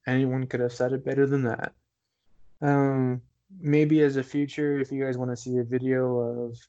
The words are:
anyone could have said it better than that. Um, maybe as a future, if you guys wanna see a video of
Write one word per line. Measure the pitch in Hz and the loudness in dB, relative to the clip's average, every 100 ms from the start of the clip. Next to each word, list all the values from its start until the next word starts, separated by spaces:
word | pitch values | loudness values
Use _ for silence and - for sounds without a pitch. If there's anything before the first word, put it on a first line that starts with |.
| - | -2
anyone | 131 131 131 131 | 0 0 -2 -4
could | 123 | -2
have | 120 | -4
said | 120 127 | -2 -2
it | 135 | -2
better | 139 135 139 | -2 2 2
than | 139 | 2
that. | 120 - - - _ _ _ _ _ _ - - | 0 -2 -8 -12 _ _ _ _ _ _ -20 -4
Um, | 147 143 139 135 127 123 - _ _ 190 | 0 2 2 2 0 -2 -8 _ _ -8
maybe | 156 151 151 156 | 2 4 4 6
as | 147 135 | 4 2
a | |
future, | 127 147 143 - 147 143 | -2 -2 -2 -2 -2 0
if | 135 | -2
you | 139 | -2
guys | 135 123 | -2 -2
wanna | 123 120 | -4 -6
see | 127 123 | -4 -2
a | |
video | 117 123 131 131 127 123 | 0 -2 0 0 0 0
of | 120 120 120 120 | -2 -4 -8 -10